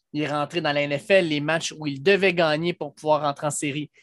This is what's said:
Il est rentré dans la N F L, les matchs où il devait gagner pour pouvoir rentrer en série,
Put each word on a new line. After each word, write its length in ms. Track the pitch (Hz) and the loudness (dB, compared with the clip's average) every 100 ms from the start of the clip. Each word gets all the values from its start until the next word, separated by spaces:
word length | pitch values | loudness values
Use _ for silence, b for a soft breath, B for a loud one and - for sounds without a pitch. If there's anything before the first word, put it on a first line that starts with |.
| _ | _
Il 100 | 147 | -6
est 60 | 147 | -4
rentré 320 | 147 143 170 | -2 -4 -4
dans 120 | 156 | -2
la 100 | 147 | 0
N 160 | 143 143 | -2 -2
F 120 | - | 2
L, 180 | 196 170 | 4 4
les 120 | 147 | 0
matchs 340 | 147 160 - 156 | 0 -2 -2 -6
où 80 | 156 | -6
il 160 | 135 | -2
devait 320 | 147 196 190 | 2 4 4
gagner 380 | 175 160 151 170 | 4 2 2 -2
pour 220 | 175 147 | -4 -8
pouvoir 260 | - 156 151 | -4 2 2
rentrer 240 | 147 139 151 | 2 -2 -4
en 60 | |
série, 380 | 143 147 143 147 b | -2 -4 -4 -8 b